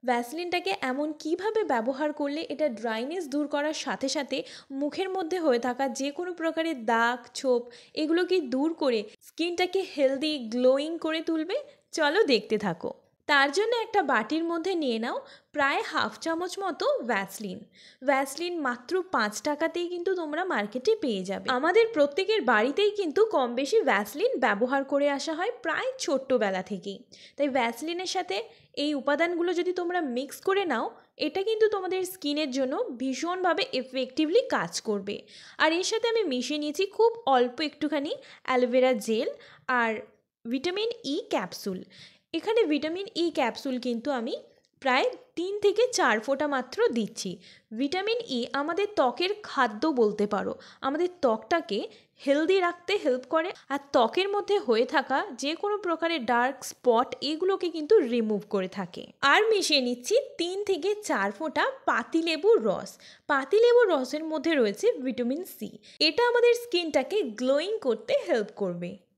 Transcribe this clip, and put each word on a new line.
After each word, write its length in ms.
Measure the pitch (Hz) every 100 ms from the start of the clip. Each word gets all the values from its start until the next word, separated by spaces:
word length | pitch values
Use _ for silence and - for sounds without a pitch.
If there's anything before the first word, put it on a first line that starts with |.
ভ্যাসলিনটাকে 680 | 240 240 240 302 349 349 359 -
এমন 260 | 262 262 302 302
কিভাবে 420 | 311 359 392 440
ব্যবহার 460 | 359 254 220 262 302
করলে 280 | 302 285 294 -
এটা 160 | 285 302
ড্রাইনেস 560 | 220 226 220 254 349 311
দূর 180 | 285 285
করার 280 | 294 302 302
সাথে 240 | - 190 269
সাথে 300 | 302 254 - - - -
মুখের 360 | 269 285 294 381
মধ্যে 280 | 381 339 359
হয়ে 220 | 320 240
থাকা 240 | 247 247 269
যে 200 | 226 277
কোনো 180 | 285 359
প্রকারের 440 | 349 330 320 330 294 220
দাগ, 320 | 226 233 247 247
ছোপ 280 | - 262 240 240 - -
এগুলোকে 420 | - 302 330 359 370 277
দূর 160 | 254 302
করে 260 | 330 285 226 208 -
স্কিনটাকে 600 | - - 339 349 359 381 370
হেলদি, 420 | - 262 269 302 302 226
গ্লোয়িং 440 | 247 254 269 302 330
করে 220 | 320 320
তুলবে? 340 | 320 320 311 466 - - _
চলো 260 | - - 359
দেখতে 320 | 381 233 - 214
থাকো। 320 | 202 165 - - _ _ -
তার 200 | 285 277
জন্য 200 | 285 440 480
একটা 200 | 440 -
বাটির 420 | 294 247 - 311
মধ্যে 280 | 330 339 330
নিয়ে 240 | 359 285 226
নাও 180 | 233 440 - - _
প্রায় 300 | 294 277 320 440
হাফ 220 | 311 214 214
চামচ 320 | 320 330 359 370
মতো 280 | 392 - 427 554 240
ভ্যাসলিন। 480 | 208 190 - 208 190 - _ - _
ভ্যাসলিন 520 | 254 269 269 - 349 349
মাত্র 320 | 277 233 - 359 359
পাঁচ 200 | 277 214 208
টাকাতেই 440 | 302 294 320 330 349
কিন্তু 220 | 349 349
তোমরা 280 | 370 311 302
মার্কেটে 480 | 370 269 208 254 254 440
পেয়ে 220 | 311 202
যাবে। 220 | 185 190 190
আমাদের 340 | 254 311 381 453
প্রত্যেকের 480 | 381 285 294 381 440
বাড়িতেই 500 | 247 220 233 285 415 415
কিন্তু 220 | 359 285 440
কম 220 | 339 247
বেশি 240 | 240 269 440 294
ভ্যাসলিন 440 | 196 208 285 453 453
ব্যবহার 380 | 247 202 240 277
করে 220 | 277 285 285
আসা 220 | 277 277
হয় 180 | 311 392 480
প্রায় 280 | 330 302 480 523
ছোট্টবেলা 640 | - 277 269 254 208 185
থেকেই। 360 | 185 196 180 190 - - -
তাই 140 | - 285
ভ্যাসলিনের 640 | 262 233 233 320 349 370 381
সাথে 200 | 349 392 453 - _ -
এই 80 | 294
উপাদানগুলো 560 | 294 254 285 339 349 339
যদি 200 | 339 359
তোমরা 280 | 359 349 359 302 240
মিক্স 220 | 262 -
করে 240 | - 392
নাও, 220 | 370 233 330 - _ _
এটা 220 | 302 370
কিন্তু 240 | 403 440 427
তোমাদের 320 | 427 370 370 359
স্কিনের 380 | - 285 294 302
জন্য 240 | 254 262 311 480 247
ভীষণভাবে 640 | 262 262 330 370 359 330 392 254
এফেক্টিভলি 600 | 254 262 254 262 311 403 523
কাজ 220 | 262 170 -
করবে। 360 | - 202 196 - - - - -
আর 120 | 311
এর 140 | 330 370
সাথে 160 | 440 466
আমি 140 | 453
মিশিয়ে 380 | 381 254 247 302
নিয়েছি 220 | 294 294 392
খুব 240 | - 453 466 -
অল্প 300 | 262 247 247
একটুখানি 520 | 311 - 302 311 285 554 - -
অ্যালোভেরা 480 | - 254 247 247 254 240
জেল 300 | 202 220 320 571 - - - 247
আর 100 | 233 214 - _ _ _
ভিটামিন 460 | 233 254 349 370 453 - 262
ই 20 | 294 -
ক্যাপসুল। 500 | 311 180 - - 185 - - - _ _
এখানে 260 | 330 359 453
ভিটামিন 420 | 370 294 302 339 403 -
ই 100 | 339
ক্যাপসুল 460 | 320 247 220 277 254
কিন্তু 300 | 247 233 254
আমি 220 | 262 226 508 - _ _ _
প্রায় 240 | 269 254 480 - -
তিন 180 | - 359 415
থেকে 220 | 403 403 494
চার 240 | 480 294 214
ফোঁটা 260 | 320 269 294
মাত্র 320 | 277 254 - 466
দিচ্ছি। 420 | 233 202 - 190 170 - - _
ভিটামিন 460 | 220 277 359 403 466 466
ই 120 | 247 240
আমাদের 340 | 277 294 339 403
ত্বকের 380 | 415 269 240 349 415
খাদ্য 400 | - - 247 214 320 269
বলতে 240 | 214 208 202
পারো, 260 | 202 190 - - -
আমাদের 280 | 269 302 349 359
ত্বকটাকে 580 | 262 220 - 339 330 208 349 - _ _
হেলদি 380 | - 285 320 381
রাখতে 320 | 349 349 - 392
হেল্প 200 | 311 254 254
করে, 220 | 320 339 - _
আর 120 | 277 -
ত্বকের 380 | 285 220 220 392
মধ্যে 280 | 403 - 403
হয়ে 280 | - 220 247
থাকা 320 | 311 262 269 403 254
যে 160 | 277 330
কোনো 200 | 403 415
প্রকারের 440 | 392 330 330 330 226
ডার্ক 300 | 240 247 269
স্পট 440 | - - - 226 - -
এগুলোকে 460 | 269 311 370 381 359
কিন্তু 240 | 330 302 440 262
রিমুভ 300 | 233 220 208 208
করে 200 | 202 185
থাকে। 340 | 196 180 - - _
আর 180 | 277 320 440
মিশিয়ে 340 | 427 320 294 247
নিচ্ছি 280 | 247 - 453 554 -
তিন 180 | 339 381
থেকে 260 | 415 370 339 415
চার 260 | 415 220 196
ফোঁটা 320 | 208 320 277 427 523 -
পাতিলেবুর 720 | 233 220 330 330 320 381 440
রস। 280 | 220 175 - - - - -
পাতিলেবুর 580 | 285 269 415 480 480 453
রসের 360 | 311 254 302
মধ্যে 280 | 320 311 320
রয়েছে 320 | 311 214 202 415 392
ভিটামিন 400 | 254 220 240 285 370
সি, 240 | - 208 - - -
এটা 220 | 302 311 480
আমাদের 240 | 480 480
স্কিনটাকে 640 | 466 - 349 330 294 262 403 302 208
গ্লোয়িং 340 | 254 285 349 427
করতে 340 | 277 220 - 554
হেল্প 260 | 415 262 202 -
করবে। 360 | 196 175 175 202 _